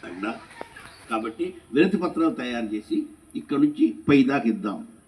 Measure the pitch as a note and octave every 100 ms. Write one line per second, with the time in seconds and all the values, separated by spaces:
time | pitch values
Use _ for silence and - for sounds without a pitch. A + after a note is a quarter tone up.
0 | E2+ F2 G2+ A#2 - - - - - -
1 | - A2+ A2+ - - - - B2+ F#3+ F#3+
2 | F3 D#3 D#3+ C3 B2 A#2+ A2 G#2+ - G#2
3 | G2+ - _ - - C#3+ D3 - - -
4 | - C#3+ C3 C3+ A#2 G2+ G#2 F2 - -